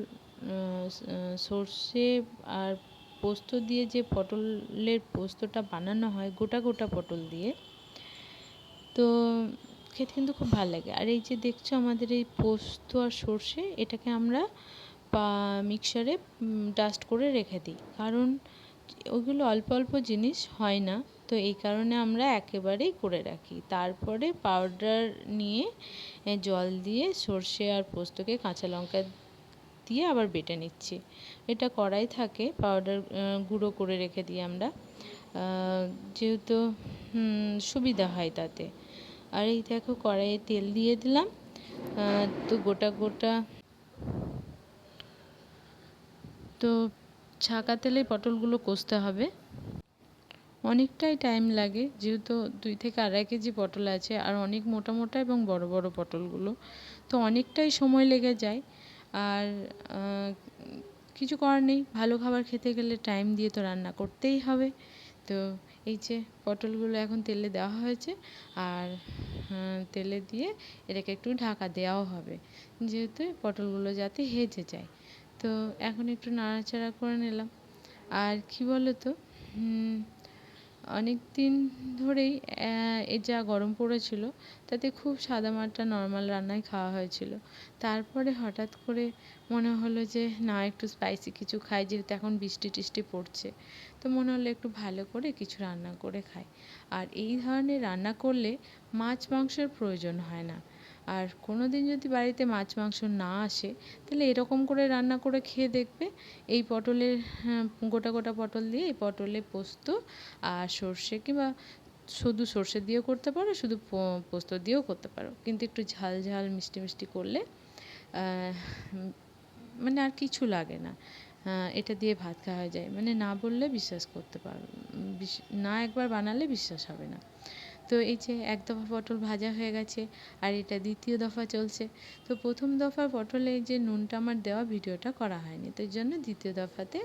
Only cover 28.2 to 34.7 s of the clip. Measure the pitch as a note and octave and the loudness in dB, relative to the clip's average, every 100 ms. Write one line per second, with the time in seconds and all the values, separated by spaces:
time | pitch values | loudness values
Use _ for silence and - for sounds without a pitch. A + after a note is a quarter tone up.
28.2 | G3 A#3+ G3 F3 F3+ F3 F3 F#3+ F#3+ - | -2 0 0 -2 -2 -2 0 0 -2 -8
29.2 | - - - - - - - B3 F4 B3 | -20 -20 -20 -20 -20 -18 -2 2 4 4
30.2 | G#3 E3 D#3 E3+ E3 - - F#3 - - | 4 0 -2 -4 -4 -10 -10 -10 -12 -20
31.2 | - - - A3+ B3 A3+ G3 G3+ A#3 B3 | -18 -10 -4 0 0 2 4 4 2 0
32.2 | G#3+ - B3 - G3+ F#3+ F#3+ G3 - G3 | -2 0 -2 2 4 4 2 -2 -2 -2
33.2 | G3 G3 F#3 G#3+ G#3 G#3 F#3+ F#3 F3+ F#3 | 0 0 0 2 0 0 0 0 0 -4
34.2 | F3+ F3+ F3 F3+ B3 | -4 -4 -4 -2 -4